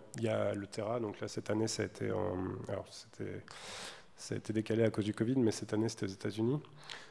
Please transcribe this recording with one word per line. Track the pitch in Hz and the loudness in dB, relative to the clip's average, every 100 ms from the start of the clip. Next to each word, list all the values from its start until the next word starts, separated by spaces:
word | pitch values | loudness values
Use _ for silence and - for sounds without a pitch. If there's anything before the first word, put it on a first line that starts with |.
| - - | -2 -2
il | |
y | 113 | 0
a | 107 104 | 2 2
le | 101 98 | 0 -4
Terra, | - 104 120 | -4 -2 0
donc | 107 98 | -2 -4
là | 107 | -6
cette | - - | -6 0
année | 107 110 | 2 2
ça | - | 0
a | 98 | -2
été | - 107 | -2 -2
en, | 101 95 92 92 98 - | 0 0 0 -2 -4 -4
alors | 98 - | -6 -6
c'était, | - - - 101 98 - - - - - - - - | -14 -16 -10 -8 -8 -12 -14 -12 -10 -12 -14 -18 -12
ça | - 110 | -6 -4
a | |
été | - | 0
décalé | 107 110 110 | 0 4 6
à | 113 | 6
cause | 110 104 | 6 0
du | |
covid, | - 113 135 | 2 4 6
mais | 113 | 6
cette | - - | 4 0
année | 107 113 | 2 2
c'était | - 101 | 0 -4
aux | |
États-Unis. | 98 113 101 113 151 - - - - - | -2 -4 0 2 2 -2 -16 -14 -12 -14